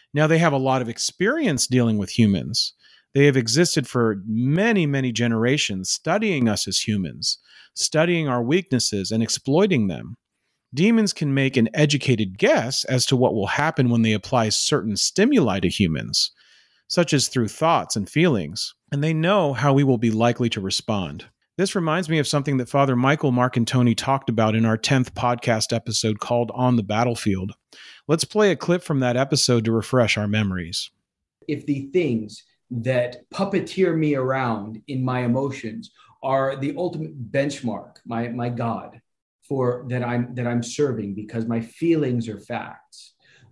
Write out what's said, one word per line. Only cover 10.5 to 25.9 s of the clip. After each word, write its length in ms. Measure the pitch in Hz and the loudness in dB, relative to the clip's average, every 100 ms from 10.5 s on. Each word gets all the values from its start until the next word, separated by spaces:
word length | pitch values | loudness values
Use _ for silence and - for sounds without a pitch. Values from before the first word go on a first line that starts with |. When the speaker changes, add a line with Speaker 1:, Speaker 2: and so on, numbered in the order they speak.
| _ _ | _ _
Speaker 1:
Demons 400 | 123 196 226 202 | 0 4 4 2
can 220 | - 147 | -2 -2
make 220 | 139 135 131 | 2 2 4
an 120 | 113 | 2
educated 640 | - 151 143 - 113 101 92 | 4 2 2 2 0 0 0
guess 460 | 220 294 117 - | 2 4 0 -4
as 200 | - 127 - | 0 0 2
to 100 | 131 | 4
what 180 | 123 | 4
will 140 | 110 101 | 2 -2
happen 420 | - 151 156 127 | 0 0 2 2
when 120 | 117 | 4
they 100 | 113 | 4
apply 360 | 107 - 131 110 | 2 0 0 2
certain 480 | - - 143 104 98 | 0 0 0 0 -2
stimuli 640 | - - 220 277 123 95 | -2 2 4 4 4 2
to 80 | 90 | 0
humans, 640 | - 92 73 57 - - _ _ _ _ _ - | 2 2 0 -4 -2 -4 _ _ _ _ _ -6
such 240 | - 170 | -2 2
as 160 | 147 - | 2 0
through 200 | 135 107 | 0 -2
thoughts 480 | - 160 160 85 113 | 0 0 0 0 -4
and 120 | 95 | -4
feelings, 640 | 151 175 117 76 98 - - - | 2 2 2 -2 -8 -10 -12 -8
and 100 | 143 | -4
they 100 | 151 | -2
know 400 | 160 165 208 151 | 0 2 2 0
how 200 | 131 147 | 0 4
we 120 | 139 | 4
will 140 | 139 123 | 4 4
be 120 | 113 | 2
likely 380 | 110 120 120 120 | 2 2 2 0
to 100 | 113 | -2
respond. 680 | 95 - - 107 85 73 - _ _ - | -4 -4 -2 -4 -4 -8 -16 _ _ -4
This 180 | 190 | -2
reminds 360 | 196 160 160 156 | -2 -2 -2 0
me 80 | 160 | 0
of 100 | 135 | 0
something 300 | 147 139 135 | 0 0 -2
that 100 | 120 | 0
Father 280 | 139 139 123 | 2 2 2
Michael 360 | 131 151 143 | 2 2 2
Marcantoni 640 | 123 123 - 117 131 123 113 | 2 2 0 0 2 4 2
talked 320 | - 135 - | 0 -2 0
about 260 | 113 110 | 2 2
in 120 | 110 113 | 4 2
our 100 | 110 | 0
tenth 380 | - 135 123 | 2 0 0
podcast 600 | - 123 123 - 110 - | -2 -2 0 0 0 0
episode 460 | 117 - | -4 -4